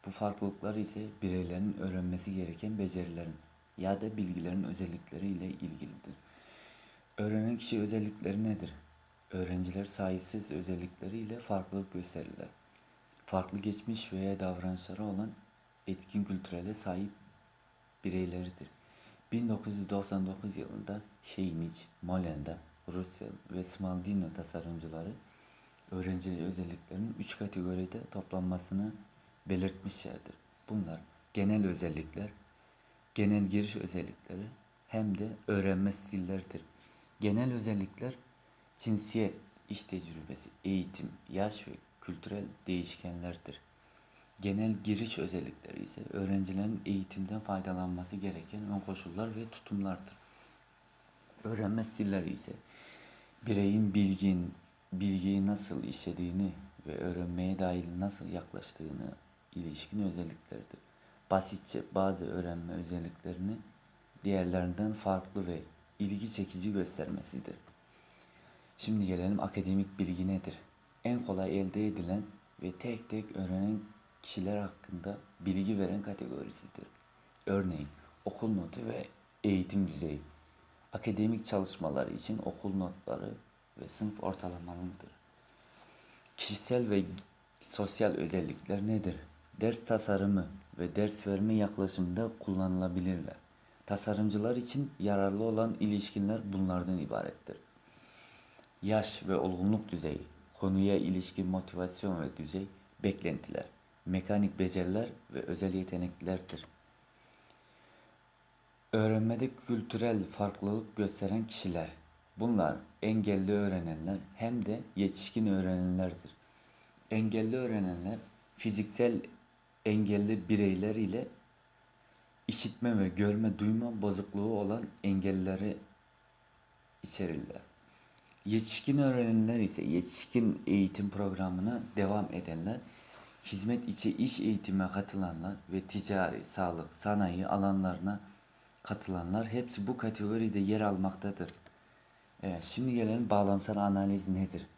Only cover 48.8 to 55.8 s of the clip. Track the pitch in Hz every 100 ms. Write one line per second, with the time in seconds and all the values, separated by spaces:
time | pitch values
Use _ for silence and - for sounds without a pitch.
48.8 | 98 95 92 87 113 107 113 - - 104
49.8 | 98 92 - - - - - - _ _
50.8 | _ _ - _ - - 107 110 104 110
51.8 | 110 - 104 98 80 73 - - - -
52.8 | - - - - - - 113 101 98 107
53.8 | 107 98 98 92 98 90 87 - - _
54.8 | _ 92 98 95 92 98 98 104 101 73